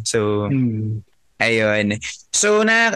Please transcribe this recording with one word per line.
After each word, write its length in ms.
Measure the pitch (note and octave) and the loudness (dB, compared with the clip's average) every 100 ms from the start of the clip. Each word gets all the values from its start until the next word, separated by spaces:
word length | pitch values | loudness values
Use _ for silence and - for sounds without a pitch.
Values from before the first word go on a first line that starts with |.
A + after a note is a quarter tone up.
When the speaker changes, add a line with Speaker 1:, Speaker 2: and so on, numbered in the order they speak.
Speaker 1:
So, 460 | A2 A#2 G#2 G#2 G#2 | -2 -2 0 0 0
Speaker 2:
Hmm. 480 | C3+ B2 G#2+ A2 A2 - _ _ - | 0 0 -2 -4 -6 -10 _ _ -2
Speaker 1:
ayun. 560 | A2+ A2+ G#2+ G#2+ G#2 G#2+ - - - - | 0 2 2 2 0 -2 -8 -14 -6 -2
So, 320 | G#3 G#3+ A3 | 2 2 2
na, 240 | A3+ A3+ | 2 2